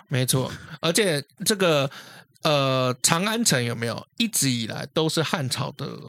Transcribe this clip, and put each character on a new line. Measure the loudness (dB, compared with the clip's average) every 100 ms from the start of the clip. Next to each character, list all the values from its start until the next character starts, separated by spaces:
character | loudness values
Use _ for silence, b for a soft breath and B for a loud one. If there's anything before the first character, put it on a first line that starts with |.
| -2
没 | 0
错， | 2 2 0 -8 B -4
而 | 0
且 | 2 2 0 -4 -6
这 | -2 2
个， | 4 4 2 B B B B _
呃， | 2 2 2 2 0 2
长 | 2 2
安 | 2 0
城 | 0 0
有 | -2
没 | -4 -4
有 | -6 -10 -4
一 | -2
直 | 0 0
以 | 0 -2
来 | -6 -4
都 | 0 0
是 | 0
汉 | 0 0 -2
朝 | -4 -6
的 | -6 -10 -10